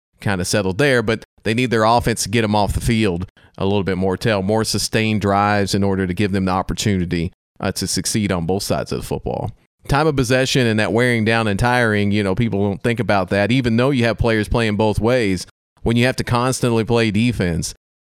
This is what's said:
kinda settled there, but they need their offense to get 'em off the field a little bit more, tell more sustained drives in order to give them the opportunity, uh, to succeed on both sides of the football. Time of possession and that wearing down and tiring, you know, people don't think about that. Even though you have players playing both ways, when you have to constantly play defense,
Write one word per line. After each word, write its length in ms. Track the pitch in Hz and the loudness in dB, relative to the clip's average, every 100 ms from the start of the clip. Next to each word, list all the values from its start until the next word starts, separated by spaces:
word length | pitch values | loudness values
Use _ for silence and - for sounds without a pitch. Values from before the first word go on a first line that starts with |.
| _ _ | _ _
kinda 240 | 107 95 | -4 -2
settled 340 | 87 107 95 90 | 0 0 0 0
there, 240 | 143 127 | 2 2
but 220 | 107 110 - _ | 0 -4 -6 _
they 100 | 101 | -4
need 180 | 113 127 | -2 0
their 140 | 113 | 2
offense 380 | 110 120 120 110 | 4 4 2 -2
to 80 | - | -2
get 140 | 117 | 0
'em 100 | 110 | 2
off 180 | 104 101 | 2 0
the 80 | - | 0
field 460 | - 113 107 87 92 _ - - | 0 2 0 -2 -6 _ -20 -6
a 60 | |
little 200 | 98 101 | -2 0
bit 140 | 92 92 | -2 -2
more, 180 | 95 92 | -2 -2
tell 260 | 120 104 | 0 0
more 220 | 95 110 | 0 0
sustained 560 | 107 104 - 117 110 107 | 0 -2 -2 0 0 0
drives 540 | 101 98 104 104 98 | 2 2 2 2 0
in 80 | 101 | 0
order 240 | 98 95 92 | 0 0 -2
to 80 | |
give 180 | 90 101 | -2 0
them 140 | 98 92 | 0 0
the 60 | |
opportunity, 800 | 95 - 87 110 95 87 87 80 - _ _ | 0 -2 -4 -2 0 0 -2 -4 -8 _ _
uh, 120 | 98 | -6
to 140 | - 92 | -4 -4
succeed 460 | - - 117 101 | -4 -2 -2 -2
on 140 | 92 82 | -2 -2
both 160 | 98 | -4
sides 300 | - 85 57 | -2 -4 -4
of 80 | 65 | -6
the 60 | - | -6
football. 460 | 71 - - - - _ _ - | -6 -6 -6 -8 -10 _ _ -2
Time 200 | 143 156 | 0 2
of 100 | 135 | 0
possession 500 | 117 127 131 139 117 | 0 2 2 2 2
and 140 | 107 | 2
that 140 | 104 | 0
wearing 320 | 107 123 117 107 | 2 2 2 2
down 200 | 117 110 | 0 0
and 120 | 98 | 0
tiring, 520 | 123 123 113 104 101 | 2 2 2 2 0
you 120 | 104 | 0
know, 120 | 98 | 0
people 320 | 95 117 98 101 | 0 0 0 -2
don't 160 | 98 | -2
think 180 | 120 117 | -2 -2
about 280 | 104 101 90 | 0 0 2
that. 240 | 98 101 | 2 2
Even 240 | 127 120 113 | 2 2 2
though 140 | 131 | 2
you 140 | 139 | 2
have 120 | 117 107 | 0 2
players 320 | 117 110 104 | 0 0 0
playing 280 | 120 113 104 | 0 0 2
both 220 | 110 101 | 0 2
ways, 480 | 107 127 104 92 - _ _ _ | 0 2 0 -2 -4 _ _ _
when 140 | - 117 | -2 2
you 100 | 123 | 2
have 100 | 123 | 0
to 80 | |
constantly 600 | - 120 127 127 123 113 | -2 0 0 0 0 0
play 260 | 107 117 113 | 0 0 2
defense, 640 | 101 120 113 90 85 - - _ _ | 2 0 0 -2 -2 -6 -10 _ _